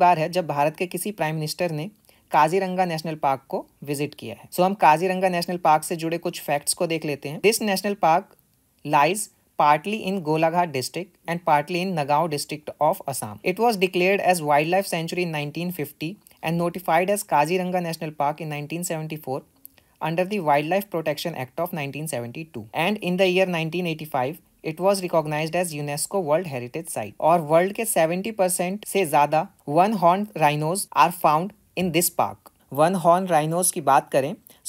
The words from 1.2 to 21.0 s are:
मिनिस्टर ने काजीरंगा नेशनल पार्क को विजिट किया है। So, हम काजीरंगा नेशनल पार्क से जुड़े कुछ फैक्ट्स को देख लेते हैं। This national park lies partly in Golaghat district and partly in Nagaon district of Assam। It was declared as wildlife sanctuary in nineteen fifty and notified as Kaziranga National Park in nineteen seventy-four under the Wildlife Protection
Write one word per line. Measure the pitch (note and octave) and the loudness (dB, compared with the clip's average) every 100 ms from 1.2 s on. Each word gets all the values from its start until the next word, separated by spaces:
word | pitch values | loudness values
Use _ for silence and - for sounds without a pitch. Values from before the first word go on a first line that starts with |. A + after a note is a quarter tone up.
| D#3 D#3 | -4 -4
मिनिस्टर | D3+ - F3 | -6 -4 -4
ने | D3+ G3 - _ _ - | -4 -8 -12 _ _ -2
काजीरंगा | D#3+ D#3 F#3+ F#3+ F3+ F3+ | 4 4 2 0 0 0
नेशनल | D#3+ D#3+ D#3 | -2 -6 -4
पार्क | C#3+ C3 - | -2 -2 -4
को | G3 - - C#3 | -8 -10 -14 -8
विजिट | D3 D3 - | -4 -6 -8
किया | A2+ A2 | -16 -16
है। | - | -8
So, | - | 0
हम | F#3 G3+ | 0 4
काजीरंगा | E3 D#3+ F#3 F#3 F#3 | 4 6 2 2 0
नेशनल | F3 F3 F3 E3 | 0 -2 0 4
पार्क | D#3 | 4
से | - E3+ | 2 -6
जुड़े | E3 E3 | -4 -4
कुछ | F3 F3 | -6 -8
फैक्ट्स | - D3 - | -4 -4 -2
को | - E3+ | -4 -2
देख | E3 D#3 | -2 -4
लेते | C#3 C#3 | -6 -8
हैं। | E3 | 0
This | G3 A3+ G#3+ | 0 2 0
national | F#3+ G3+ G3+ E3 | -2 -2 0 4
park | E3+ - _ _ _ _ _ D3 | 4 0 _ _ _ _ _ 0
lies | D3+ D3+ G#3+ - _ _ - | 4 4 2 -6 _ _ 2
partly | D3+ D#3 G3+ G#3+ F#3 | 4 4 2 -6 -4
in | G3 D3+ | -4 -2
Golaghat | D#3+ E3 F3 F3 C3+ | 0 2 2 0 -2
district | B2 D#3+ F#3 _ - | -6 -8 -12 _ -8
and | E3+ - | -4 2
partly | D3 D3 F3 F#3+ | 2 2 -4 -2
in | E3 | -2
Nagaon | C#3 D3 E3+ D3 | 0 0 0 -4
district | - D3+ - - D3+ | -6 -10 -10 -2 0
of | G3 - | 0 -4
Assam। | B2+ A2 G#2 F#3 | -8 -8 -8 -4
It | F#3 A#3+ | 0 0
was | G3+ F#3 | 2 0
declared | F3 F#3 G3+ F3 | 0 2 2 2
as | F3+ D3 | 2 2
wildlife | C#3+ D#3 F#3+ G3 E3+ | 2 2 0 0 -4
sanctuary | E3 F3 F3 | -4 -4 -4
in | D3+ | -4
nineteen | D3 D#3+ F3 F3 | -6 -6 -8 -6
fifty | C#3 - D#3 G#3 _ _ | -10 -8 -10 -10 _ _
and | D#3+ F3 F3 | -4 -2 -2
notified | F3+ - E3 F#3 G3+ | -4 0 0 2 -2
as | - D3 | 0 2
Kaziranga | D3+ F#3 F3+ F3+ E3+ | 2 0 -2 -2 -4
National | D#3+ D#3+ D#3 C#3+ | -6 -8 -4 -4
Park | D#3+ D#3+ | -4 -8
in | D3 | -8
nineteen | D3 E3+ F3 | -8 -8 -6
seventy-four | D#3+ D#3 D#3 C3 C#3 - _ - _ _ - | -6 -6 -10 -8 -10 -10 _ -20 _ _ -8
under | D#3 E3+ F#3 | -4 0 0
the | G#3 D3+ | 0 2
Wildlife | D3 D3+ F#3+ G3+ | 2 2 -2 -2
Protection | E3+ | -6